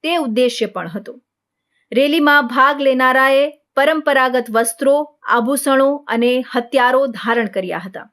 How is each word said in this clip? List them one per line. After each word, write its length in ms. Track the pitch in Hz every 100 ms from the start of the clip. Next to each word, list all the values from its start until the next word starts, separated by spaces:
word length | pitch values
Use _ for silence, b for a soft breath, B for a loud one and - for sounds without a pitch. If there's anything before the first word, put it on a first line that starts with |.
તે 120 | 311
ઉદ્દેશ્ય 500 | 339 269 214 247 240
પણ 220 | 214 190 165
હતો. 320 | 190 - - _ _ _ _ _ _ _
રેલીમાં 560 | 220 285 330 294 294 240
ભાગ 340 | 247 269 285
લેનારાએ 680 | 269 254 254 262 269 269 294 294 _
પરંપરાગત 720 | - 285 320 302 269 254 247 240
વસ્ત્રો, 680 | 220 240 - 277 285 294 _
આભૂષણો 800 | - 233 226 277 277 269 269 285 -
અને 360 | 233 240 254 247
હથિયારો 520 | 247 240 269 247 262 269
ધારણ 380 | 214 220 233
કર્યા 320 | 214 196 185 170
હતા 320 | 190 180 -